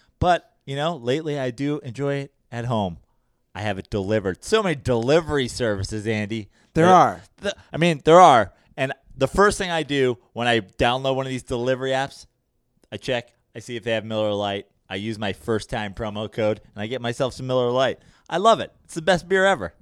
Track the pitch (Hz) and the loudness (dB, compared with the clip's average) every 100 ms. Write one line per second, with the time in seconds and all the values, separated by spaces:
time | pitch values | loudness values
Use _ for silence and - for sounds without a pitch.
0 | _ - 175 170 _ _ - 139 156 160 | _ -2 0 0 _ _ -12 -6 -4 -4
1 | 117 147 156 147 127 117 143 147 127 117 | -2 -2 -2 -6 -6 -4 -4 -4 -8 -8
2 | 143 139 139 _ _ 120 117 113 95 82 | -6 -6 -8 _ _ -10 -4 -2 -2 -6
3 | _ _ _ _ _ 92 107 95 - 107 | _ _ _ _ _ -10 -6 -6 -6 -6
4 | 95 110 92 87 - 220 196 143 127 120 | 0 0 0 -6 -2 0 0 -4 -2 -2
5 | 120 160 151 147 120 - 120 101 95 110 | 2 0 2 -4 -4 -4 -2 -2 -4 -6
6 | 104 107 101 113 98 _ _ 165 175 180 | -4 -4 -4 -6 -10 _ _ 2 6 8
7 | 127 87 - _ 202 - - 143 175 147 | 6 2 -12 _ -10 -10 -12 -2 0 0
8 | - 170 175 123 98 _ _ - 135 - | 6 10 10 8 4 _ _ -6 -6 -6
9 | _ - - 185 202 190 185 165 139 143 | _ -4 -2 4 2 2 -4 -4 -2 0
10 | 127 117 _ 117 120 117 98 - 123 131 | 0 -2 _ -6 0 0 -2 -2 0 0
11 | 135 131 135 127 - 123 123 127 131 131 | -2 -2 -4 -8 -6 -4 -2 -2 -2 -4
12 | 139 - - _ _ _ _ _ _ 107 | -6 -10 -20 _ _ _ _ _ _ -12
13 | - 120 - _ _ 120 - 120 117 110 | -4 -6 -6 _ _ -20 -12 -10 -4 -4
14 | 107 110 107 104 101 101 - _ _ 95 | -4 -4 -2 -2 -4 -6 -10 _ _ -8
15 | 107 107 104 - - 110 - 120 104 95 | -8 -6 -6 -8 -4 -4 -4 -8 -8 -8
16 | 107 104 107 - 107 104 - - 107 123 | -10 -8 -10 -2 -2 -2 -8 -12 -8 -6
17 | 120 117 131 - 131 127 123 123 131 95 | -6 -4 -4 -4 -4 0 0 2 0 -2
18 | _ _ _ 165 214 185 - _ _ 170 | _ _ _ 0 4 4 0 _ _ -8
19 | 160 180 175 190 190 170 104 - | 0 0 2 2 2 0 -4 -12